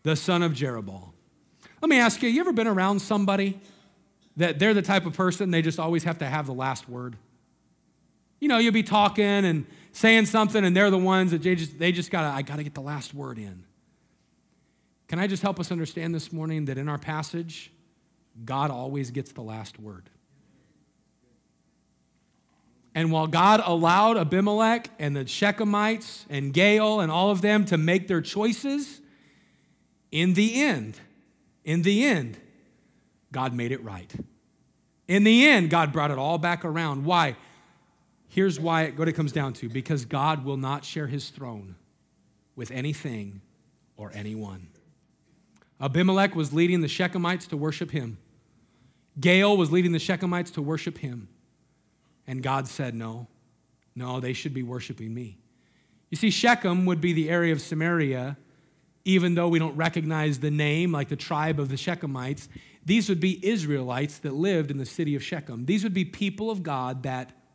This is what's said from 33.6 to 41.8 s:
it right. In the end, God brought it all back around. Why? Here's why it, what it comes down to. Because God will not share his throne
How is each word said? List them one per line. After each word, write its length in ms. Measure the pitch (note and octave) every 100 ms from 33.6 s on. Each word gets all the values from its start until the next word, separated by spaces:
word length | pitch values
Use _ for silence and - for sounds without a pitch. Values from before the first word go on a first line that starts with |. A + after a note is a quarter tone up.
| A#2+
it 120 | C3
right. 300 | A2 F#2+ F2+ - - _ _ _ _ _ _ _ -
In 160 | F#3+
the 240 | G#3 A#3 D4
end, 240 | A#3+ E3
God 200 | E3+ D#3
brought 200 | D#3 D3
it 80 | C3
all 180 | C#3+ E3+
back 260 | F3 F3
around. 400 | E3+ D#3+ D#3+ C3+
Why? 320 | D3 F3 D3 A#2 - - _ _ _ _ _ _ _
Here's 320 | - F#3+ D3
why 240 | E3 E3
it, 140 | D#3+ C3+
what 100 | E3
it 60 |
comes 180 | D#3+ D3
down 220 | D3+ C#3
to. 160 | A2+ A#2
Because 360 | B2+ A#2+ D3
God 400 | A#2+ C#3+ D3+ D#3
will 120 | C3 C#3
not 280 | C3+ C#3+
share 220 | C#3+ D#3+ D3
his 220 | C#3 C3+
throne 460 | - B2+ G#2+ G2 F2+